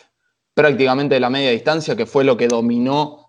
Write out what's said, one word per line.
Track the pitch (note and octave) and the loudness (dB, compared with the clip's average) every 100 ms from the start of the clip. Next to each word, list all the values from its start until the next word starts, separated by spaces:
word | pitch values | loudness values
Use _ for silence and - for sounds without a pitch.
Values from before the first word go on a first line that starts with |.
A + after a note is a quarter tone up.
| _ _ _ _ _ | _ _ _ _ _
prácticamente | - D3 A#2+ C3 C3 C#3+ | 0 2 2 0 0 0
de | C3+ | 0
la | B2 | 0
media | C3+ C3+ | 0 0
distancia, | A#2 - D#3+ D#3 | -2 -2 -2 -2
que | A#2 A2 | -6 -2
fue | C#3+ | 0
lo | C3+ A#2 | 2 2
que | A#2+ | 0
dominó | A#2 A#2 A#2+ B2+ C#3+ D3 - | 0 0 -2 -2 -2 -4 -8